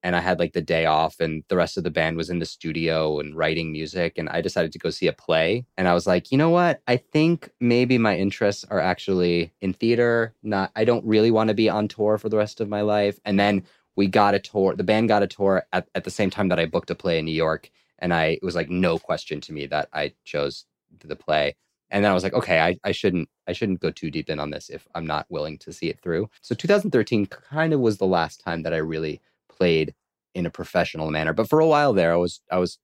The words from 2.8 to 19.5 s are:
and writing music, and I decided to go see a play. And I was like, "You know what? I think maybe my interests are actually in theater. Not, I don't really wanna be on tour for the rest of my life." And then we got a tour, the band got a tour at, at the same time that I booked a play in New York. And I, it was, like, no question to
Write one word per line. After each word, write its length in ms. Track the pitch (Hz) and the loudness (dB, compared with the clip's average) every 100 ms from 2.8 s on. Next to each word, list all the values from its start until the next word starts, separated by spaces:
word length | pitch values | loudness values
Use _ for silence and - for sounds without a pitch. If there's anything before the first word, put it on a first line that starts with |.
| 82 80 78 76 | 0 0 0 -2
and 160 | 73 78 | -6 -2
writing 360 | 80 80 80 | -2 -2 -4
music, 480 | 78 78 92 85 - | -6 -8 -4 -4 -4
and 100 | 80 | -6
I 120 | 85 | -4
decided 300 | 85 - 82 | -2 -2 -4
to 40 | - | -4
go 120 | 82 | -8
see 160 | - 87 | -2 -2
a 60 | |
play. 520 | 73 - 80 82 113 127 - | -2 0 0 2 -2 -6 -2
And 100 | 92 | 2
I 80 | 87 | 2
was 100 | 92 | 2
like, 260 | 90 - | 0 2
"You 60 | 131 | 0
know 140 | 160 | 4
what? 300 | 170 175 151 - | 4 2 0 -2
I 100 | 123 | -2
think 520 | _ 156 160 170 - _ | _ 0 2 0 -4 _
maybe 380 | 120 120 123 123 | 2 2 4 2
my 180 | 113 87 | 2 2
interests 500 | 98 - 104 101 - | -2 0 -2 -2 -4
are 100 | 101 | -2
actually 720 | 85 90 - 92 87 85 85 _ | 0 -2 -2 0 2 2 -2 _
in 120 | 95 | -6
theater. 600 | 87 113 117 120 117 113 _ | -2 0 2 2 2 -2 _
Not, 280 | 110 101 95 - | -4 -2 -2 0
I 100 | 113 | 2
don't 180 | 117 110 | 2 2
really 260 | 107 110 | 4 4
wanna 240 | 110 110 107 | 4 2 2
be 140 | 110 | 2
on 180 | 98 104 | 2 -4
tour 320 | - 107 107 | -2 0 0
for 100 | 110 | 0
the 80 | 107 | -2
rest 240 | 107 - | -2 -4
of 80 | 104 | -6
my 120 | 104 | -2
life." 380 | 104 104 101 98 - | 0 2 0 -2 -2
And 140 | 98 | 2
then 240 | 104 101 - _ _ - | 4 2 -4 _ _ 0
we 100 | 101 | 2
got 280 | 98 101 98 | 4 4 4
a 40 | |
tour, 360 | - 104 95 92 | 0 0 2 2
the 80 | |
band 240 | 95 110 113 | 0 2 4
got 160 | 107 | 2
a 40 | 98 | 2
tour 380 | - 98 95 - | 0 2 2 0
at, 140 | 92 - 98 | -4 -4 -8
at 80 | |
the 80 | 90 | -8
same 180 | - 101 | -2 -2
time 200 | 95 98 | 0 0
that 100 | 87 | 2
I 80 | 82 | 0
booked 240 | 85 - | -2 -4
a 40 | 85 | -6
play 220 | 95 82 | -2 -2
in 80 | 80 | -2
New 60 | |
York. 400 | 80 80 80 - _ _ _ | -2 0 -2 -8 _ _ _
And 140 | 87 | -2
I, 120 | 85 80 | 0 2
it 180 | 82 | 0
was, 100 | 92 85 | -2 -4
like, 140 | 76 | -4
no 300 | 90 90 82 | 0 0 0
question 420 | - 78 - 76 | -2 -6 -6 -10
to 100 | - | -10